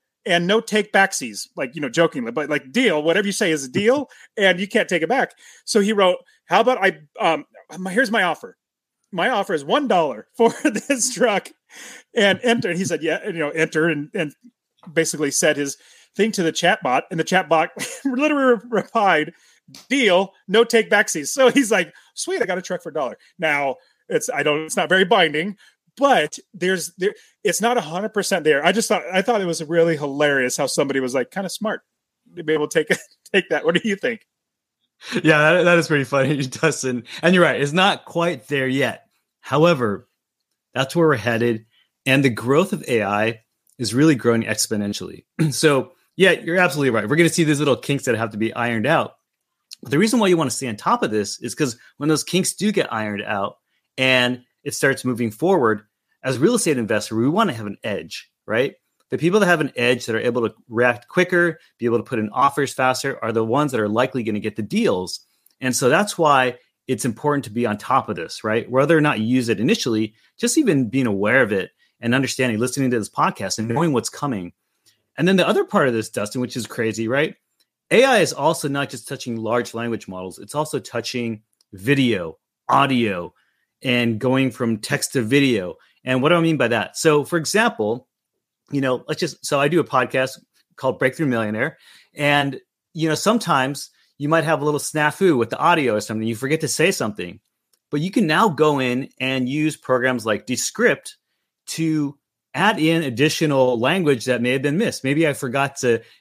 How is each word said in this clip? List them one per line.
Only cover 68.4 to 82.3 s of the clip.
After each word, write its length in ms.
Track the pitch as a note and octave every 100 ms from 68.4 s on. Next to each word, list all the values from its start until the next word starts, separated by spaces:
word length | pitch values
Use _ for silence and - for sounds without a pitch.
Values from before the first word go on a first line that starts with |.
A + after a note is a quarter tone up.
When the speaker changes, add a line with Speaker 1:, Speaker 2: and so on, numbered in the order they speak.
Speaker 2:
right? 260 | A2 A2+ -
Whether 260 | B2+ D3 D#3+
or 40 |
not 200 | D3+ A2
you 60 | A2
use 220 | B2+ A#2
it 120 | G2
initially, 540 | C3 A#3 C3 A2 A2 - _ -
just 200 | A#3+ D#4+
even 300 | B3+ C#3+ A2+
being 180 | C3 B2
aware 360 | G2 G#2 C3
of 100 | A2
it 180 | G2 - _ _ _
and 140 | A#2
understanding, 440 | B2+ B2+ - B2+ G#2+
listening 320 | B2+ C#3 C3
to 80 | A#2+
this 120 | G2
podcast 480 | - F3 - F#2+ -
and 100 | A2+
knowing 240 | A#2+ E3+
what's 160 | B2 -
coming. 420 | - C#3+ G2+ F2 - _ _ _ _ _ -
And 100 | F3
then 80 | F#3+
the 100 | D#3
other 180 | F#4
part 240 | F#4+ G3+ C3+
of 60 |
this, 140 | A2+ G#2
Dustin, 320 | - G#2 B2+
which 160 | A#2+ B2+
is 100 | G#2+
crazy, 400 | - A2 G#2 A2+
right? 300 | C3+ D#3 - _ _ _ _ -
A 140 | G3+
I 140 | C4+ A3+
is 120 | D3
also 360 | - D3 - D3
not 200 | C#3 C#3
just 180 | B2 -
touching 300 | C3+ B2 A2+
large 380 | A2 A#2+ A#2
language 340 | A2+ A#2 G#2+ -
models. 300 | F#2 F#2 -
It's 160 | G#2
also 240 | C#3+ D3+ C3+
touching 640 | - A#2+ A2+ B2 A#2 G#2+ _ _ _
video, 640 | F#2 G#2+ C#3 B2 G2 E2